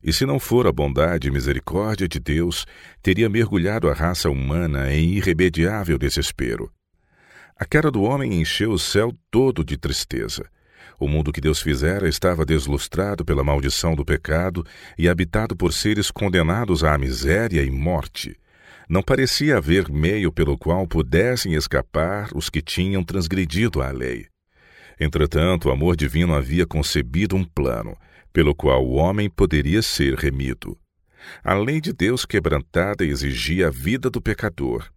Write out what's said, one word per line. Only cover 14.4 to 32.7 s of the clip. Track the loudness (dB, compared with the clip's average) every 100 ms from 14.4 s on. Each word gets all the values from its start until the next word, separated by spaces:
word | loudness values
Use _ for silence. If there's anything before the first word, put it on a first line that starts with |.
| 0 -4 -8 -14 -20 0
e | 2
habitado | 2 0 0 -2 0
por | 0
seres | 0 0 0 0
condenados | -2 2 4 2 0 0 2
à | 2 2
miséria | 0 -2 0 2 2 0
e | 0
morte. | -2 -2 -2 -6 -10 -12 -14 _ _ -20 -20 -2
Não | -2
parecia | 2 2 2 2 2 2
haver | 4 2 2
meio | 0 0 2 0
pelo | 0 0 0
qual | 0 -2 0
pudessem | -2 2 2 2 0 -2 -2
escapar | 0 -2 -2 -4 -2 -4 -6 -6
os | -4
que | -6
tinham | -4 -2 0 0
transgredido | -2 -4 -2 -2 -2 0 -2 -2
a | -4
lei. | -4 -6 -8 -12 _ _ _ _ -20 -20 -4
Entretanto, | -2 0 0 2 2 2 0
o |
amor | 2 2 2
divino | 0 2 2 0
havia | 0 0 0
concebido | 0 0 -2 -2 0 0 0
um |
plano | -2 -2 -2 -2 -8 -14 _ -20 -4
pelo | 2 2
qual | 2 2 4 2
o |
homem | 2 2 2 -2
poderia | 2 2 2 2 0
ser | 0 0 0 2
remido. | -2 -2 -4 -6 -10 -16 _ _ _ _ -20 -10
A | -2 0
lei | 0 -2
de | -4
Deus | -2 0 0
quebrantada | 0 0 0 -2 -2